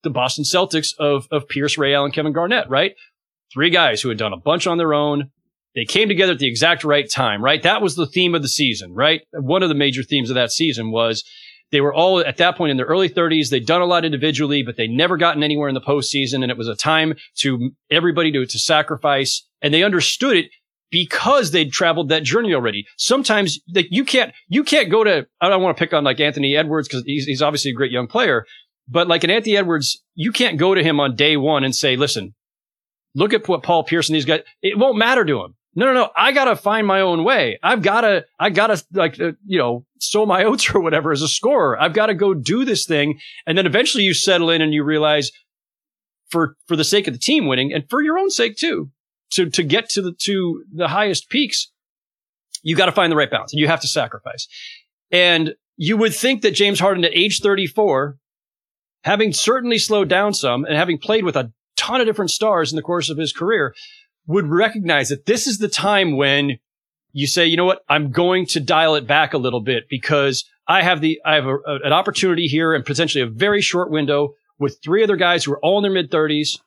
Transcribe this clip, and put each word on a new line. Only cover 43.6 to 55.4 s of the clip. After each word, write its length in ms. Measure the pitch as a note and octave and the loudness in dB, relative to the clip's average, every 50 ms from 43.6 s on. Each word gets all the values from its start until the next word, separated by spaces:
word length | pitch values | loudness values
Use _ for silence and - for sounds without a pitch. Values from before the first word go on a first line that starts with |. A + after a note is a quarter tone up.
| F#3+ | 0
eventually 380 | E3 C#3+ G#3+ C4 - - B3 G3+ | 2 2 2 2 2 2 2 2
you 100 | F#3+ E3+ | 2 2
settle 340 | - - G3 F#3 F3 E3+ E3 | 0 2 2 2 4 4 2
in 140 | E3 D#3+ | 2 2
and 100 | D#3 D#3 | 2 2
you 100 | D3+ D3+ | 0 0
realize 480 | C#3+ D3 D#3 D3+ D3+ D3+ D3+ D3 C#3 - _ - _ _ _ _ _ _ _ _ _ _ _ _ _ _ _ _ _ _ | 0 0 0 2 2 2 2 0 0 -4 _ -14 _ _ _ _ _ _ _ _ _ _ _ _ _ _ _ _ _ _
for, 260 | - E3+ D#3+ D3 - _ _ | -2 -2 -2 -2 -4 _ _
for 80 | - E3+ | -4 -2
the 80 | D#3 | -2
sake 240 | C#3+ - G3 G#3 G3 | 0 2 2 0 0
of 60 | F3 | 0
the 80 | B2+ B2 | -6 -4
team 260 | - - D4+ D#4 F#3+ | -2 0 0 2 2
winning 280 | C#3 C3 B2+ C3 C#3+ - | 0 0 0 0 -2 -2
and 140 | D#3 C3+ _ | -6 -4 _
for 120 | A#3+ C#4+ | -2 0
your 160 | D4+ D4+ D#4+ F#4 | 0 0 0 0
own 120 | G4 F#4+ | -2 -2
sake 260 | - - A#3+ A#3 G#3+ | 0 -2 -2 -2 -2
too, 340 | - - E4+ C4+ F3 D3+ C#3 _ _ _ _ _ _ _ _ | -4 -4 -4 -4 -4 -6 -10 _ _ _ _ _ _ _ _
to, 180 | - F#3+ F3+ D#3 | -2 -2 -2 0
to 120 | - - | 0 -2
get 280 | E3+ C#3+ D#3 A3 A3 - | 0 2 0 0 0 -2
to 100 | - G#3 | -4 -4
the, 120 | F#3+ F3+ E3+ _ | -4 -4 -8 _
to 420 | - G3+ G3+ F#3+ F3+ E3+ D#3+ - - - | -4 -2 -2 -2 -2 -2 -4 -6 -10 -16
the 160 | D3+ D#3+ F3 D3+ | -6 -4 -4 -2
highest 400 | D3+ G3+ G#3+ G3+ F3+ - - _ | 0 0 0 0 -2 -4 -6 _
peaks, 420 | - C4 C#4+ - - - - _ _ _ _ _ _ _ _ _ _ _ _ _ _ _ _ _ - - | -2 -2 -2 0 -2 -6 -6 _ _ _ _ _ _ _ _ _ _ _ _ _ _ _ _ _ -18 -10
you 120 | _ D#3 E3 | _ -2 2
gotta 160 | F3+ F#3 F3+ | 2 2 2
find 220 | - G3+ F3+ E3 | 4 2 2 2
the 40 | D#3+ | 4
right 140 | D3+ C#3+ - | 2 0 0
balance 220 | C#3 G#2+ G2 - | -2 -6 -6 -4
and 80 | - D3 | -2 0
you 80 | D3+ D3 | 2 2
have 120 | E3 D#3 | 2 0
to 60 | - C3+ | -2 -4
sacrifice. 600 | - D#3 B2 G#2+ - - _ G#2 - - - _ - - - - - - _ _ _ _ _ _ | -2 -2 -4 -4 -8 -14 _ -16 -14 -14 -14 _ -16 -18 -18 -18 -18 -20 _ _ _ _ _ _
And 420 | F3+ F3+ F3+ F3 E3+ E3 | 2 4 4 4 4 2